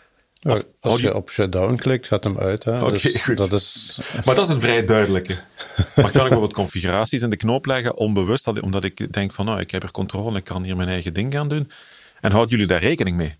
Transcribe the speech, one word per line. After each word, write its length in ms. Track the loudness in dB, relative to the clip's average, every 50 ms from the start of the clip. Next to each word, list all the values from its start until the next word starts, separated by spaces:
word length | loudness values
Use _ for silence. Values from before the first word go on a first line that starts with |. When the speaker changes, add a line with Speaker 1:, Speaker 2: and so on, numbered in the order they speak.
| _ _ _ _ _ _ _ _ 0
Speaker 1:
Ja, 60 | 0
Speaker 2:
Of 60 | 0
Speaker 1:
als 80 | 0 0 -6 _ _
Speaker 2:
hou 160 | -2 0 0 2
Speaker 1:
je 20 | 2
Speaker 2:
je 80 | 0 0
Speaker 1:
op 160 | -2 -6 -6
shutdown 440 | -2 -2 -2 0 2 0 2 2 0
klikt, 300 | 0 0 0 0 0 0
gaat 180 | -2 -2 0 0
hem 140 | -2 -2 0
uit, 260 | 0 -2 -2 -2 -2
hè. 160 | -2 -2 0
Speaker 2:
Oké, 100 | 0 0
Speaker 1:
Dus 300 | 0 0 0 0 0 0
Speaker 2:
goed. 140 | 0 0 2
Speaker 1:
dat 160 | 2 2 2
is 460 | 2 0 -2 -2 -8 -8 -8 -8 -10 -10 -10 -8 -6 -2 2
Speaker 2:
Maar 100 | 4 4
dat 140 | 4 4 2
is 60 | 2
een 60 | 2
vrij 240 | 2 2 2 2 4
duidelijke. 480 | 4 4 4 4 4 2 0 0 -2 -8
Speaker 1:
<laughs> 20 | -8 -8 -16 -18 -16 -14 -10 -2
Speaker 2:
Maar 180 | -2 -2 2 4
kan 100 | 4 4
ik 80 | 6
bijvoorbeeld 400 | 4 4 4 6 4 4 2 0
configuraties 680 | 0 -2 -2 -2 -2 -4 -2 0 0 0 0 0 -2 -2
in 80 | -2 -2
de 60 | -2
knoop 300 | 0 0 0 0 0 0
leggen, 300 | -2 -2 0 0 -2 -2
onbewust, 480 | 0 0 0 2 2 2 2 0 0 0
dat, 160 | -2 -4 -2
omdat 240 | -2 -2 -2 -2 -2
ik 280 | -4 -4 -6 -8 -4
denk 200 | -2 -2 -4 -4
van, 120 | -4 -4 -4
"Nou, 160 | -4 -2 -4
ik 100 | -4 -4
heb 120 | -6 -6
er 80 | -6 -6
controle, 480 | -6 -6 -6 -4 -4 -4 -4 -4 -4 -4
ik 60 | -6
kan 180 | -6 -6 -6
hier 140 | -4 -4 -2
mijn 120 | -2 -2 -2
eigen 260 | -2 -4 -4 -4 -4
ding 180 | -4 -4 -2
gaan 160 | -2 -4 -2 -2
doen." 220 | -2 -4 -4 -6 -10 -20 -20 -20 -20 -20 -20 -20 _ -4
En 100 | 0 2
houden 200 | 4 4 4 4
jullie 140 | 2 2 2
daar 140 | 2 2 2
rekening 360 | 2 2 0 2 0 0 0
mee? 200 | 0 -2 -2 -4